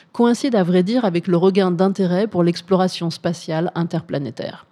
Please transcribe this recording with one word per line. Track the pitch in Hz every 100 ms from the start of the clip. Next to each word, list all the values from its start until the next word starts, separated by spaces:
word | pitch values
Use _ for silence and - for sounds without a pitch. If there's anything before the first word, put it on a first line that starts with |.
| _
coïncide | - 233 233 285
à | 226
vrai | 175 180
dire | 180 247
avec | 214 170 185
le | 175
regain | 190 190 185
d'intérêt | 170 190 196 180 180 220
pour | 175
l'exploration | 170 170 - 185 185 - 170
spatiale | - 175 175 - 160 165
interplanétaire. | 165 170 165 - 143 131 - - - -